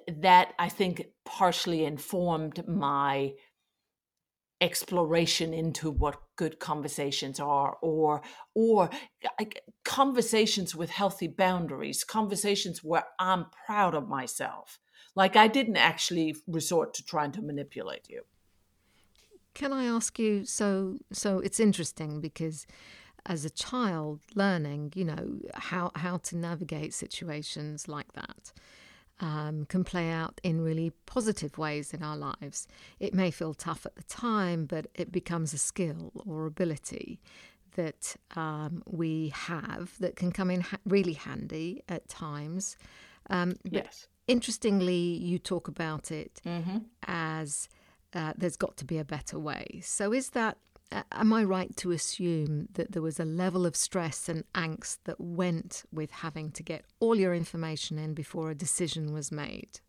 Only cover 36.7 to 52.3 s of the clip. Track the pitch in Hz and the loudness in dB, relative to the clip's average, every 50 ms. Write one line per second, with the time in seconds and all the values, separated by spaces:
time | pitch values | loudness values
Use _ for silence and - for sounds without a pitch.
36.7 | 151 131 - - - - - - - - - - - - - - - _ _ - | -2 -4 -8 -10 -10 -10 -10 -10 -12 -14 -16 -20 -20 -20 -20 -20 -20 _ _ -8
37.7 | - 190 165 156 - - - - - - _ _ - 170 160 156 151 151 151 147 | -6 -4 -4 -4 -6 -8 -10 -10 -10 -12 _ _ -8 -6 -4 -4 -4 -4 -4 -4
38.7 | 175 - - - 185 160 165 160 156 160 160 151 - - - - 165 151 - - | -6 -6 -8 -6 -4 -2 0 0 0 0 -2 -2 -4 -6 -6 -6 -6 -6 -6 -8
39.7 | - - 175 - - - 180 175 - - 180 180 - - 190 180 180 180 175 - | -8 -8 -10 -12 -6 -4 -2 -2 0 0 0 0 0 2 0 2 2 0 0 -2
40.7 | 190 - - 190 196 202 190 180 156 143 - - 131 - - 151 160 156 165 175 | -6 -8 0 2 4 4 4 2 -2 -4 -8 -10 -8 -8 -8 -8 -8 -6 -6 -6
41.7 | 208 294 - - 175 - - - - - 165 156 147 147 147 156 170 190 196 - | -8 -10 -8 -8 -8 -8 -8 -10 -12 -10 -8 -8 -8 -8 -8 -6 -6 -6 -6 -6
42.7 | - - - - - - - - - - _ - 196 180 175 180 180 - - 180 | -8 -12 -18 -20 -20 -20 -20 -20 -20 -20 _ -2 0 2 2 0 0 -2 -6 -2
43.7 | - - - - - - - - _ _ _ - 247 240 - - 220 - - 220 | -2 -2 -2 -2 -10 -20 -20 -20 _ _ _ 2 4 4 2 0 -4 0 2 2
44.7 | 202 196 180 180 180 175 175 175 170 165 175 175 180 175 - - 185 170 - - | 4 4 4 4 4 2 2 0 0 -2 0 0 -2 -2 0 -2 -4 -4 -4 -6
45.7 | 147 - 165 160 156 147 - - 165 151 - - - - - 170 170 170 165 185 | -6 -4 -4 -4 -4 -6 -6 -8 -8 -8 -8 -10 -14 -10 -8 -6 -4 -4 -4 -2
46.7 | 190 220 214 - _ _ - - - 170 160 160 156 160 156 147 - - - - | -4 -4 -6 -8 _ _ -8 -6 -4 -2 -2 -2 -4 -4 -4 -6 -6 -6 -8 -10
47.7 | _ _ _ _ _ _ _ _ - 170 156 156 - - 180 175 - - - - | _ _ _ _ _ _ _ _ -6 -4 -4 -4 -2 -2 -2 -2 0 0 -2 -4
48.7 | - - 139 - 170 156 151 - 151 147 - - - 160 151 151 - - - - | -2 -8 -6 -4 -4 -4 -4 -4 -6 -8 -8 -8 -8 -6 -6 -6 -6 -6 -8 -10
49.7 | - 180 170 - - - 202 202 233 269 262 - - 247 220 214 - - _ _ | -12 -12 -8 -6 -2 -2 0 2 2 0 0 -2 -2 0 0 0 -2 -4 _ _
50.7 | _ - _ _ - 202 - - - - 220 214 220 226 214 185 190 185 185 - | _ -20 _ _ -8 -8 -8 -6 0 4 6 6 8 8 6 4 2 0 0 -4
51.7 | - - - 180 175 156 - - - - 180 170 | -6 -4 -2 0 0 0 -2 -4 -4 -2 0 2